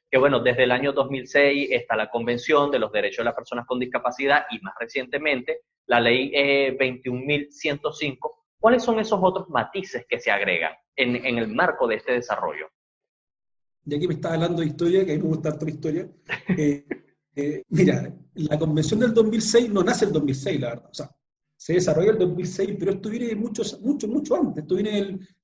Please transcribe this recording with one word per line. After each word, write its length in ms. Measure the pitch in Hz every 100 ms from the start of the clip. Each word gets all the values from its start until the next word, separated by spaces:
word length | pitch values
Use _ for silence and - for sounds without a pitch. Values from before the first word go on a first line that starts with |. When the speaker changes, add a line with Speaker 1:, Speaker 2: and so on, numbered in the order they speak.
| _
Speaker 1:
que, 80 | 131
bueno, 240 | 139 127
desde 220 | 123 120 123
el 60 |
año 220 | 123 139
dos 160 | 139 131
mil 180 | 135 127
seis 420 | 143 143 143 135
está 240 | 127 120 113
la 160 | 107
Convención 580 | 117 117 120 - 147 143
de 80 | 135
los 140 | 107
Derechos 260 | 107 101 101
de 40 |
las 100 | 117
Personas 320 | 117 117 123 120
con 140 | 127
Discapacidad 640 | 127 123 123 117 139 147 -
y 80 | 113
más 160 | 95 -
recientemente 840 | 117 139 127 143 151 131 127 160 - _ -
la 120 | 120
Ley, 320 | 117 127 135 143
eh, 420 | 139 139 135 127
veintiún 460 | 131 127 127 123 135
mil 260 | 147 143
ciento 400 | - 156 143 151
cinco, 540 | 156 151 131 151 - _ _
¿cuáles 240 | 220 247
son 160 | 240 220
esos 200 | 214 202
otros 260 | 185 170 180
matices 560 | 135 110 196 - 123 -
que 120 | 117
se 100 | -
agregan 440 | 101 98 87 80 - _ -
en, 200 | 123 123
en 240 | 127 120
el 80 | 113
marco 400 | 117 175 - 120
de 80 | 110
este 160 | -
desarrollo? 560 | 123 113 101 87 76 78 _ _ _ _ _ _ _ _ _ _ _ -
Speaker 2:
Ya 140 | 147
que 80 | 175
me 60 |
estás 200 | 156 175
hablando 280 | 160 170 165
de 60 | 156
historia, 360 | - 170 190
que 100 | 185
a 20 | 151
mí 60 |
me 60 | 156
gusta 200 | 156 160
harto 160 | 147 160
la 60 |
historia, 380 | 147 160 156 - - -
Speaker 1:
<laughs> 300 | - - 180
Speaker 2:
eh, 280 | 147 143 - - - _ _ -
eh, 280 | 143 - -
mira, 460 | 160 185 - - - - -
la 240 | 151 151
Convención 400 | 160 151 156 220
del 160 | 240 226
dos 100 | 214
mil 160 | 226
seis 260 | - 233 233
no 160 | 202
nace 220 | 180 - 196
el 60 |
dos 120 | 156
mil 120 | 143 131
seis, 260 | - 151
la 80 | 120
verdad. 200 | 117 -
O 20 |
sea, 160 | - - _ _ _ _ _
se 160 | -
desarrolla 380 | 175 180 - 202
el 60 | 214
dos 180 | 185 -
mil 120 | 180
seis, 280 | - 202 -
pero 140 | 185
esto 180 | 190 220
viene 180 | 233 240
de 80 | 214
muchos, 440 | 233 - 226 -
mucho, 260 | 226 294 208
mucho 280 | 262 302 -
antes. 280 | 269 156
Esto 120 | 151 185
viene 160 | 214
del, 360 | 208 196 185 - _